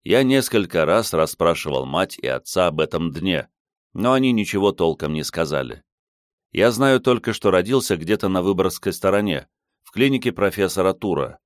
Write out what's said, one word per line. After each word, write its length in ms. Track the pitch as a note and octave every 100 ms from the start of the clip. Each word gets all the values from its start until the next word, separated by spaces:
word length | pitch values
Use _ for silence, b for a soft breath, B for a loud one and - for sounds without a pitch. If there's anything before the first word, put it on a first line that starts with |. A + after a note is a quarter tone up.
Я 220 | - A2+
несколько 600 | C3 C3+ B2+ A2 F2+ E2+
раз 300 | D#2 G#2 A2
расспрашивал 720 | E2 D#2+ - E2+ D#2+ D2+ C2+
мать 320 | C2 D2+ F#2+ -
и 80 |
отца 400 | B1+ C2 - F#2
об 140 | F2+ D#2
этом 320 | D#2 E2 E2
дне, 380 | D#2 F#2 D#2+ - _ _ _ _
но 200 | - A#2+
они 180 | C3 C3
ничего 400 | A2+ G2+ G2 G2
толком 420 | F#2+ E2 D#2 D2+
не 100 | D#2
сказали. 600 | D2 E2 D#2+ C#2+ B1+ - _ _ _ _ _ _ _
Я 180 | - A#2
знаю 280 | A2+ C3+ C3
только, 320 | B2+ A#2 A#2
что 180 | G#2+ G#2
родился 460 | F#2 F#2+ C3 -
где-то 320 | F2+ E2 F2 G2+
на 140 | F#2
Выборгской 500 | F#2 F#2 F#2 - G2+
стороне, 560 | E2+ G2 G2+ G#2 C#2 - _ _ _
в 80 | -
клинике 420 | G2+ C3+ C3+ B2
профессора 580 | F2 G2 G2+ F#2+ G2 F#2
Тура. 480 | F#2+ G#2 D2 B1 -